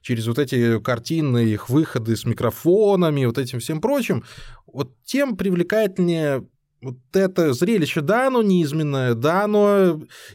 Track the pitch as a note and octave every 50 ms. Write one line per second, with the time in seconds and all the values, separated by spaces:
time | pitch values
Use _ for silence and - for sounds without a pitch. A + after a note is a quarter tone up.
0 | - - A#2+ A2+ A2 A#2 A#2 D3 C#3+ B2+ - A#2+ A#2+ A#2 A2+ A2 G#2+ B2+ B2 A2+
1 | - - E3 E3 D3+ C#3 B2 A#2+ A#2 A2 G#2+ G#2 - - B2+ D3+ D#3 - - B2+
2 | A2+ A2+ A2 G2+ - B2 G#2+ - B2 A2+ - - - E3 F3+ G#3+ G#3+ G3+ G3+ F3+
3 | F3 D#3 D3 C#3 C3 A#2 A#2+ C#3+ C3 B2 C3 A#2+ - - D#3 D#3 A3 A#3+ C#4+ C#4
4 | - - E3+ A#2 - - - - - - - - _ _ - A#2+ C3+ - _ _
5 | _ - - C4+ C#4+ C4+ G#3+ F3+ F#3 G3 F3+ F3 E3+ - G#3 A3 A3 G3 F#3+ F#3+
6 | F3+ F3 E3+ D#3+ D#3 D3 C3+ B2 - - _ _ _ _ _ _ A#2+ C3 B2 -
7 | _ _ - F#3+ F#3+ F#3 F#3+ F3+ E3+ D3+ B2 - F3+ A3 A#3 G3+ D3+ - - E3
8 | C#3+ D3+ G#3 A#3+ C4 C4+ C4 A#3+ A3 G3+ F#3 F3 D#3+ C3+ D3 D#3+ D3+ D3 C#3 C3+
9 | B2+ B2 A#2+ A2+ A#2+ D#3 F3 F#3+ G#3 G#3 G#3 G#3 G#3 G3+ G3+ G3 F#3+ F3+ D#3+ D#3
10 | D3 - - - - -